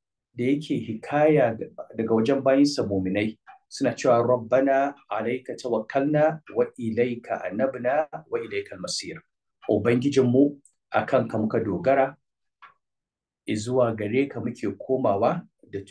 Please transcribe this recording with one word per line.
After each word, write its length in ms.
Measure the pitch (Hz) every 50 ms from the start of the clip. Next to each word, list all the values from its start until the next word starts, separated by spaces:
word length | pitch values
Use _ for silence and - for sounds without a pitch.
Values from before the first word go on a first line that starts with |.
| _ _ _ _ _ _ -
da 80 | 120 120
yake 340 | 131 143 147 - - 143
hikaya 800 | 117 110 - 113 110 - - 143 147 151 156 156 143 127 117 113 113 - - - - - - -
daga 180 | - 113 110 113
wajen 280 | 113 113 135 139 -
bayinsa 420 | - 135 135 139 143 143 - - 120
muminai, 540 | 101 101 95 92 92 95 101 107 110 110 _ _ - - _ _ _
suna 240 | - - 135 120 113
cewa, 280 | - - 135 120 117 117
"Rabbana 680 | 120 127 117 113 107 127 131 135 139 135 135 139 143 139 _ _ -
alayka 460 | 104 107 113 117 127 127 - - 117
tawakkalna 840 | 113 - 123 117 110 110 - - 139 139 147 151 147 156 156 160 160 _ - -
wa 100 | 110 123 - - -
ilayka 600 | 120 113 110 117 120 127 120 113 113 - - - 92
anabna 640 | 90 92 110 135 135 131 123 120 123 139 156 156 - - - - -
wa 100 | 117 117
ilaykal 400 | 117 110 101 101 101 - 104 92
masir." 420 | 90 87 - - - 85 80 - _ _ _ _ _ _ _ _ - -
Ubangijinmu, 880 | 113 95 98 117 120 123 123 143 131 135 131 123 120 131 143 143 - - _ _ _ _ _ -
a 140 | - 110 -
kanka 320 | - 139 127 113 - -
muka 220 | 107 110 107 - -
dogara, 560 | 90 101 90 87 87 127 139 139 135 139 - _ _ _ _ _ _ _ _ _ - - _ _ _ _ _ _ _ _ _ _ _ _ _ _ -
izuwa 480 | - 110 107 104 123 127 131 120 113 110
gare 320 | 107 104 104 113 131 143
ka 120 | 143 - 120
muke 280 | 110 117 - - - 101 95
komawa 640 | - - - 131 131 131 110 98 98 95 90 - 180 - _ _ _ _ -
da, 100 | - 98 95 -